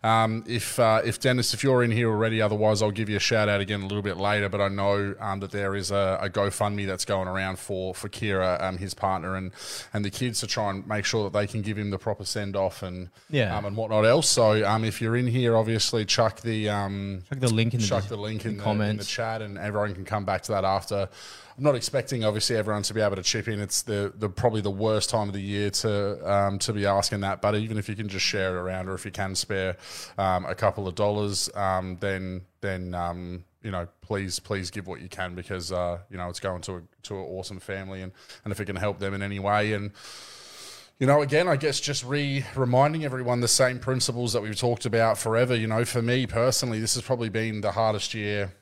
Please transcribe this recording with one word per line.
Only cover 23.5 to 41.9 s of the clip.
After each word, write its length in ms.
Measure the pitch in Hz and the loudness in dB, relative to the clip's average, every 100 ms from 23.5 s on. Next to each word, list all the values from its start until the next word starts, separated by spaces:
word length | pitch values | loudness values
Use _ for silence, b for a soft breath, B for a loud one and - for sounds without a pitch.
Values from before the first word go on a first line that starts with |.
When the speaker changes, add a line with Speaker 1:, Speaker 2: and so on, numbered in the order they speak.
| 104 | -4
Speaker 1:
It's 220 | 101 - | -2 -2
the, 320 | - 101 101 - | -2 -2 -2 -2
the 140 | 107 | -6
probably 320 | 92 123 107 | 0 0 2
the 80 | 101 | -2
worst 400 | 98 110 107 - | 0 2 2 2
time 180 | 113 101 | 0 0
of 60 | |
the 80 | 101 | -4
year 300 | 98 101 104 | -2 0 0
to, 600 | - 113 101 101 104 82 | 0 0 0 0 -2 2
um, 280 | 101 101 98 | 4 4 0
to 120 | - | -2
be 140 | 104 98 | 0 2
asking 360 | 98 - 104 | 2 2 -2
that. 200 | 98 92 | -2 0
But 140 | 104 104 | 2 2
even 240 | 110 107 | 0 -4
if 100 | 101 | -4
you 60 | 104 | -6
can 120 | 104 | -6
just 140 | 95 | -2
share 320 | - 104 95 90 | -2 0 0 -2
it 40 | |
around, 280 | 90 92 92 | -4 -4 -4
or 40 | |
if 120 | 92 101 | -6 -8
you 40 | |
can 240 | 92 98 | -4 -4
spare, 420 | 92 - 98 95 90 B B B - | -4 -2 -2 -2 -4 B B B -2
um, 260 | 95 90 90 | 2 2 0
a 80 | |
couple 340 | 92 101 92 95 | 0 0 2 -6
of 60 | |
dollars, 560 | 87 104 104 104 95 - 104 | 0 0 2 -2 -2 -4 -2
um, 420 | 95 92 92 90 | 0 0 -2 -4
then, 420 | 98 95 95 90 90 _ | -4 -4 -4 -8 -12 _
then, 320 | 98 92 90 | -6 -4 -6
um, 500 | 87 87 87 87 90 87 _ | -4 -4 -6 -8 -12 -14 _
you 80 | 110 | -8
know, 160 | 92 87 _ | -6 -6 _
please, 360 | - 101 95 90 | -6 -4 -4 -6
please 320 | - 98 90 | -6 -6 -4
give 160 | 104 95 | -8 -10
what 160 | 76 | -12
you 80 | 90 | -12
can 240 | - 92 | -8 -8
because, 380 | 90 87 95 85 | -8 -8 -8 -4
uh, 260 | 90 87 87 90 | -2 -2 -4 -10
you 60 | 95 | -10
know, 120 | 90 | -8
it's 100 | 87 | -6
going 220 | 98 90 | -6 -6
to 140 | 87 90 | -8 -12
a, 60 | 85 _ | -12 _
to 140 | - 98 | -12 -10
an 60 | 78 | -8
awesome 340 | 95 92 95 | -10 -10 -12
family, 440 | - 98 95 95 | -10 -8 -8 -10
and, 80 | 92 B B B | -10 B B B
and 100 | 107 | -8
if 60 | 98 | -6
it 60 | 98 | -6
can 100 | 95 | -2
help 240 | 104 98 | -4 -2
them 160 | 98 98 | -4 -4
in 80 | |
any 160 | 98 101 | -4 -4
way. 340 | 98 104 107 | 2 2 2
And, 200 | 104 104 B B B B B B B B B B _ | -2 -4 B B B B B B B B B B _
you 60 | 135 | 4
know, 160 | 147 | 4
again, 260 | 147 151 180 | 4 2 4
I 100 | 143 | 2
guess 220 | 151 139 | 2 -2
just 240 | - | -2